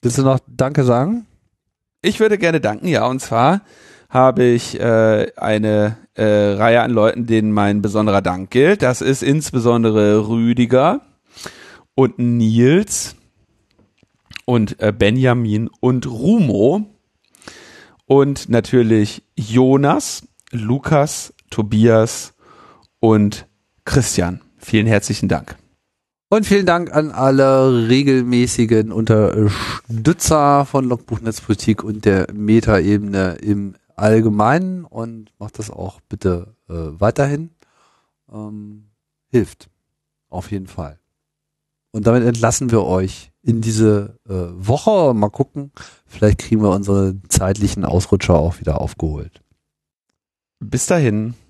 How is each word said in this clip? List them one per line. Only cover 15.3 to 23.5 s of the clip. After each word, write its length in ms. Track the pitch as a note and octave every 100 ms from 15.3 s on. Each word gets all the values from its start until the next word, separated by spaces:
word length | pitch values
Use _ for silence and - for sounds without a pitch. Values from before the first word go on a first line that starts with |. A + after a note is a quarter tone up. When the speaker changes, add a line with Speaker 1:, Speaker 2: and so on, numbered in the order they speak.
| B2 A2+ G#2 A2+ _
Speaker 2:
und 260 | B2+ B2+ C3
Rumo 800 | A2+ C#3 A3+ D3+ G2+ A2+ F#3 G#3 _ _ _ _ _ - - - - - _ _
und 420 | C3+ C#3 C3+ -
natürlich 760 | A#2 G#2 B2+ A2+ A2 G#2 - _ -
Jonas, 920 | G#2+ A#2 C3 C#3 C#3 C4+ - - _ _ _
Lukas, 840 | B2 G#2+ C3+ - D3+ D3 - - _ _
Tobias 840 | - G#2 G#2 A2+ A2+ A2+ - - _ _ _ - _ _ _
und 460 | A2+ A2 G#2 - -